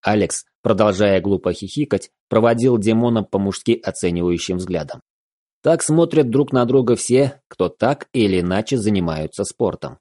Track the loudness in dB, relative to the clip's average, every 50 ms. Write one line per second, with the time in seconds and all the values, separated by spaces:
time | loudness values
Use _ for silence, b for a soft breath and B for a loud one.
0 | 0 0 2 2 0 0 -2 -8 -12 _ _ _ _ -2 2 4 2 2 2 2
1 | 2 2 2 2 2 0 -2 0 0 -4 -4 -4 -10 -10 -6 -6 -4 -2 -2 -4
2 | -4 -8 _ _ _ _ 0 2 4 4 2 4 2 2 2 2 2 2 2 2
3 | 2 2 0 -2 -2 _ -4 -2 -2 -2 -4 -4 0 -2 -2 0 -2 -10 -8 -4
4 | -4 -2 -2 0 0 -2 -2 -2 -4 -6 -6 -6 -6 -6 -6 -6 -6 -8 -14 -20
5 | _ _ _ _ _ _ _ _ _ _ _ _ _ 0 0 0 0 0 2 2
6 | 2 4 4 2 2 2 2 0 0 2 0 0 0 2 2 2 2 2 0 0
7 | 0 0 2 2 2 0 -2 _ _ _ -6 _ -4 -4 -2 _ -2 -2 -2 -2
8 | -8 _ _ 0 0 2 2 0 0 0 -2 -2 -2 -2 -4 -2 0 0 0 0
9 | -2 -2 -4 -4 -6 -8 -6 -8 -8 -8 -4 _ -4 -4 -4 -6 -12 -14 -16 _